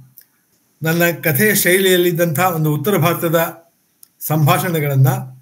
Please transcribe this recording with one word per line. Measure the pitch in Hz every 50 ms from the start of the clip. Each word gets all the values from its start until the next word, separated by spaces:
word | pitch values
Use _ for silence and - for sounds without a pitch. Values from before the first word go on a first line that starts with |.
| - _ _ - - _ _ _ _ _ _ _ _ _ _ -
ನನ್ನ | 151 160 165 170 170 170
ಕಥೆಯ | 170 - - 165 143 135 214 214 202
ಶೈಲಿಯಲ್ಲಿದ್ದಂಥ | 196 - 180 180 196 190 185 185 175 175 175 165 160 175 170 143 175
ಒಂದು | 180 190 170 156 156 151 147
ಉತ್ತರ | 147 135 208 202
ಭಾರತದ | 170 147 175 165 165 170 165 160 165 165 - - - - _ _ _ _ _ _ _ _ _ _ -
ಸಂಭಾಷಣೆಗಳನ್ನ, | - - 151 160 151 143 180 - - 185 165 160 147 143 135 131 131 160 - - - - - -